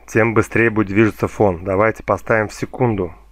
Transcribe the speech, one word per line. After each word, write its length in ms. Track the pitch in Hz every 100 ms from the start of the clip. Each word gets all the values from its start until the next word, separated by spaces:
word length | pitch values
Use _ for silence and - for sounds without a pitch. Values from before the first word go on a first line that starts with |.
| -
тем 260 | 113 113
быстрее 360 | 110 101 107 117
будет 180 | 107 98
движется 400 | 98 110 - 101
фон. 340 | - 104 85
Давайте 400 | 92 95 110 -
поставим 460 | - 98 - 113 104
в 60 |
секунду. 600 | - - - 120 101 87 - -